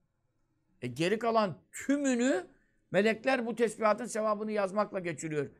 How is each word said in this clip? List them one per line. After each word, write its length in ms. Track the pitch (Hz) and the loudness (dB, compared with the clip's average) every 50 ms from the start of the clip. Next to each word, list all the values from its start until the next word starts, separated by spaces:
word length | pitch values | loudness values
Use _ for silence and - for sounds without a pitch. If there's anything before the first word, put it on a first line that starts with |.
| _ _ _ _ _ _ _ _ _ _ _ _ _ _ _ - | _ _ _ _ _ _ _ _ _ _ _ _ _ _ _ -10
E, 60 | - | -10
geri 320 | 123 120 127 165 180 214 220 | -8 -4 -2 0 0 0 0
kalan 380 | 240 233 226 226 214 190 143 - _ _ | 0 2 2 2 2 2 -2 -8 _ _
tümünü 760 | - - - - 277 285 285 269 254 233 240 262 311 370 349 - - _ _ _ _ _ _ - | -16 -8 0 0 0 2 2 2 2 4 4 2 2 0 -2 -8 -18 _ _ _ _ _ _ -2
melekler 540 | - 180 208 220 220 220 226 262 269 254 233 | 0 2 2 2 0 0 0 0 0 0 0
bu 100 | 233 220 | -4 0
tesbihatın 500 | 220 240 214 220 - 220 214 208 214 247 | 0 0 0 0 2 2 2 2 2 -2
sevabını 460 | 202 - 220 214 220 214 208 214 214 | -6 -4 -2 0 0 -2 -2 -2 -4
yazmakla 480 | 214 208 196 190 185 208 202 - - 196 | -2 0 -2 0 0 0 -2 0 -2 -6
geçiriyor. 500 | 175 175 165 - 165 160 156 147 135 113 - _ | -4 -4 -6 -6 -6 -4 -2 -2 -4 -4 -8 _